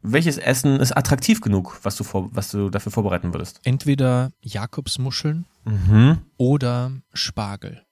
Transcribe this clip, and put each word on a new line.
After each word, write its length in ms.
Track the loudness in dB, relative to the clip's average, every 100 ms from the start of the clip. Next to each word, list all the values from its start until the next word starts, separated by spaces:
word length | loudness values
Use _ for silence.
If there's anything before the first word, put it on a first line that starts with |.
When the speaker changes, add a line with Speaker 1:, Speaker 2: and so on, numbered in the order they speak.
Speaker 1:
welches 360 | 2 2 2 0
Essen 420 | -2 2 2 4
ist 120 | 2 0
attraktiv 460 | 0 0 2 0
genug, 380 | 2 0 -2 -8
was 120 | -8 -6
du 80 |
vor-, 260 | -6 -6 -6
was 180 | -8 -6
du 180 | -2 -2
dafür 220 | -2 -4
vorbereiten 420 | -2 -2 -2 -4
würdest? 260 | -6 -8 -6
Speaker 2:
Entweder 680 | -2 -2 0 2 2 2 -2 -6
Jakobsmuscheln 1040 | -12 -10 -8 -8 -8 -6 -4 -4 -4 -4 -8 _ -4
Speaker 1:
Mhm. 540 | 0 6 8 8 4 -2 _
Speaker 2:
oder 540 | 2 2 0 -2 -4 -8 _
Spargel. 720 | -8 -6 -6 -8 -8 -12 -16 _